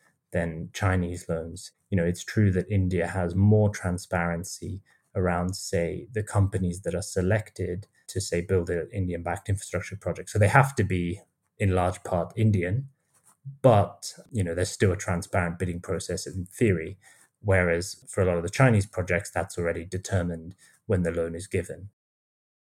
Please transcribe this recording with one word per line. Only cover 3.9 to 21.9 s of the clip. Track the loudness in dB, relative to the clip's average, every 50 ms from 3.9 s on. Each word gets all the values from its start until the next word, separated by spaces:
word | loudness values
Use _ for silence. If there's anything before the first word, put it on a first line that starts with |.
| -4 -4 -4 -2 -2 0 0 0 -2 -4 -6 -8 -10 -10 -10 -10 -10 -10 -12 _ _ _ _ _ -4
around, | -2 0 0 2 0 0 -2 -4
say, | -6 -6 -2 -2 0 0 -2 -4 -6 -10 -8
the | -6 -6 -4
companies | 0 2 2 2 2 2 0 -2 -2 -2 -4
that | -4 -4 -4
are | -4 -4
selected | -4 -2 0 2 2 2 0 -2 -6 -8 -6 -6 -4 -6 -6 -8 _ _ _ _
to, | -8 -6 -6
say, | -4 -2 -2 -2
build | 0 2 0 0 2 0
an | -2 -4 -4 -4
Indian-backed | -4 -4 -2 -2 -4 -4 -4 -4 -6 -4 -4
infrastructure | -4 -4 -4 -4 -6 -6 -6 -6 -8 -10
project. | -8 -6 -6 -6 -6 -8 -4
So | 2 4
they | 4 6
have | 8 6 6 4 4
to | 0 0
be, | 2 2 0 0 -2 -4 -8 -10 _ _ _ _ _ _
in | 0 0 2 4
large | 4 2 2 0 -4 -4
part, | -2 -2 -2 -2 -2 0
Indian, | 2 4 4 4 4 2 0 -2 -2 -4 -6 _ _ _ _ _ _ _ _ _ _ -18 -18 -2 4 6
but, | 6 6 6 4 2 -2 -10 -16 -16 -16 -16 -14 _
you | -2 -2 -2
know, | 0 0
there's | -2 -2 -2
still | 0 2 2 2
a | 2
transparent | 2 -2 -2 -2 -2 -2 -2 -2 0 0 -2 -2
bidding | -4 -4 -4 -4 -6
process | -6 -6 -6 -6 -4 -6 -6 -8 -8
in | -8 -8 -10 -10
theory, | -8 -2 0 2 2 2 2 -2 -6 -12 -16 _ -20 -20 _ _ _ _ _
whereas | 0 2 4 4 4 4 2 0 -2 -4 -10 -14 _
for | -6 -2 0
a | 2
lot | 2 2
of | 0 -2
the | -2
Chinese | 2 4 6 6 6 4 2
projects, | 0 -2 -6 -2 0 0 -2 -2 -2
that's | -4 -4 -4 -4 -4
already | -4 -2 -2 -2 -4 -6
determined | -8 -8 -8 -4 -2 -2 0 0 -2 -4 -8 -10 -14 -18 _ _ _ _ _ _
when | 0 0 0
the | 2 0
loan | 0 -2 -2 -4 -4
is | -8 -8
given. | -4 -4 -4 -4 -4 -8 -14 -14 -18